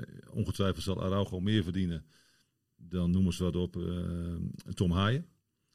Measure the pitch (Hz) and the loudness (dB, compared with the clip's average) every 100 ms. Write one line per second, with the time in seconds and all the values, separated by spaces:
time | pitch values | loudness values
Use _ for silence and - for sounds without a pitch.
0 | - - - - 95 - 98 87 - 90 | -10 -14 -8 -4 -2 2 2 0 -2 -2
1 | 95 95 98 92 98 107 87 90 90 82 | 0 0 0 -2 2 2 2 0 0 -2
2 | - _ _ _ _ _ _ _ 85 90 | -8 _ _ _ _ _ _ _ -6 0
3 | 87 92 92 82 90 87 90 87 87 87 | 4 4 4 2 0 0 -2 -4 -4 -4
4 | 87 85 85 85 87 - - - 90 87 | -4 -4 -6 -4 -6 -8 -8 0 2 4
5 | 101 135 - _ _ _ _ | 2 0 -4 _ _ _ _